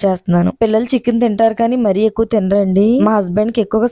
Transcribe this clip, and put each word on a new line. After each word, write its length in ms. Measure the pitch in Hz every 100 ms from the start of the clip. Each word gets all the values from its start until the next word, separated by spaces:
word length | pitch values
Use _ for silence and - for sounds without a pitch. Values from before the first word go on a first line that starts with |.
| 196
చేస్తున్నాను. 480 | 185 - 175 175 -
పిల్లలు 260 | 220 220 240
చికెన్ 280 | 262 - 233 226
తింటారు 320 | 208 226 220
కానీ 180 | 233 254 226
మరీ 160 | 190 214
ఎక్కువ 160 | 208 226
తినరండి. 540 | 226 190 202 190 185 208 247 247
మా 60 | 220
హస్బెండ్ 360 | 185 180 214 233
కి 40 | 202
ఎక్కువగా 260 | 220 233